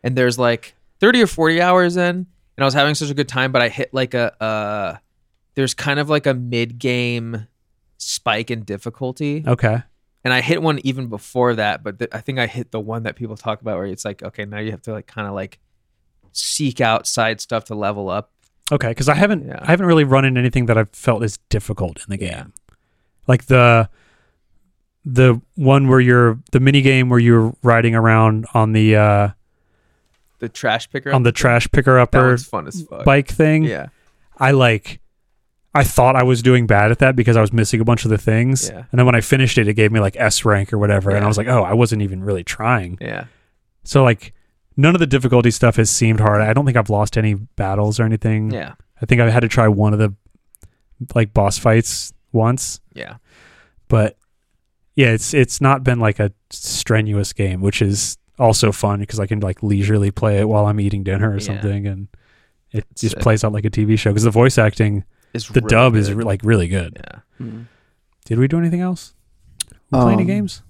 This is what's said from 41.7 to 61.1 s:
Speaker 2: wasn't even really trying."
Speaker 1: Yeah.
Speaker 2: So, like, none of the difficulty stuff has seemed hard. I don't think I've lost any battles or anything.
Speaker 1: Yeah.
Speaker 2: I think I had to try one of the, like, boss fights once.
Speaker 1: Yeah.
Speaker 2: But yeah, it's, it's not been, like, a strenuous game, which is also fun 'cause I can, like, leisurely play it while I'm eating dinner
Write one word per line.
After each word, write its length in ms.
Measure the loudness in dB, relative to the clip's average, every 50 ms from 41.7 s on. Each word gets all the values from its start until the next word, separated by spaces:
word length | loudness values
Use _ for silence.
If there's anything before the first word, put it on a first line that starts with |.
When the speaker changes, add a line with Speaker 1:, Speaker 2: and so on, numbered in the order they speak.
| 2
Speaker 2:
wasn't 280 | 0 2 0 0 -2
even 220 | -4 -6 -6 -8 -6
really 200 | -6 -6 -6 -6
trying." 540 | -10 -10 -6 -2 -2 -2 -2 -4 -8 -12 -12
Speaker 1:
Yeah. 240 | -12 -12 -10 -12 -12 -16 _ _ _ _ _ _ _ _ _ _ -16
Speaker 2:
So, 180 | 0 2 4
like, 320 | 4 4 2 0 -4 -20 -20 _ _ _ _ _ _ _ _
none 180 | 2 2 4 4
of 20 | 4
the 60 | 2
difficulty 440 | 2 0 0 2 4 2 4 4 4
stuff 240 | 2 2 2 2 2
has 140 | 2 0 0
seemed 280 | 0 0 0 0 2 2
hard. 240 | 2 2 2 2
I 100 | 2 2
don't 120 | 0 0 0
think 100 | 0 0
I've 140 | 0 0 0
lost 260 | 0 -2 -2 -2 -2
any 180 | -2 0 0 -2
battles 640 | -2 -6 -14 _ -6 -4 -4 -2 -2 -2 -2 0 -2
or 40 | -2
anything. 460 | -2 -2 -2 -2 -2 -2 -2 -2 -4
Speaker 1:
Yeah. 220 | -6 -8 -10 -12 -16 _ _ _ _ _
Speaker 2:
I 60 | -2
think 140 | 0 2 2
I 100 | 4 4
had 100 | 2 2
to 80 | 0 0
try 200 | 0 2 2 2
one 240 | 2 2 2 2
of 60 | 2 2
the, 120 | 0 -2 -2 _ _ _ _ _ _ _ _ _ -20 -20 _ _ _ _ _ _ -16 -4 -2
like, 180 | -2 -2 0
boss 240 | _ 0 0 0 -2 0
fights 540 | 0 2 2 2 0 -2 -6 -10 -12 -14 _ _ _ _
once. 480 | -2 0 0 0 -2 -4 -6 -10 -12 -14 _ _ _
Speaker 1:
Yeah. 220 | -16 -16 -16 -18 -20 _ _ _ _ _ _ _ _ _ _ _ _ _ _
Speaker 2:
But 280 | 2 2 2 0 -4 _ _ _ _ _ _ _ _ _ _ _ _ _ _ _ _
yeah, 140 | 2 2 2
it's, 240 | 2 0 -2 -2 0
it's 260 | 0 0 0 0 0
not 240 | 2 2 2 2 0
been, 160 | -2 0 2
like, 180 | 0 0 0 0
a 120 | -2 -4 -4 _ _ _
strenuous 840 | -20 -14 -12 -10 -8 -8 -2 0 0 0 0 0 -2 -4 -4 -4 -4
game, 260 | -4 -4 -4 -2 -2
which 180 | -2 -2 0 0
is 340 | 0 0 0 -2 -4 -8 -10 _ _ _ _ 0
also 340 | 2 2 2 2 0 0
fun 320 | 0 -2 -2 -2 -2 -4 -6
'cause 140 | -6 -6 -6
I 60 | -4
can, 140 | -4 -4 -4
like, 220 | -2 -4 -6 _
leisurely 480 | -2 -2 0 0 0 0 0 2 0 0
play 280 | -2 -2 -2 0 0 0
it 100 | 0 0
while 180 | 2 2 2
I'm 140 | 0 0 0
eating 220 | -2 -2 -2 -4
dinner 280 | -4 -4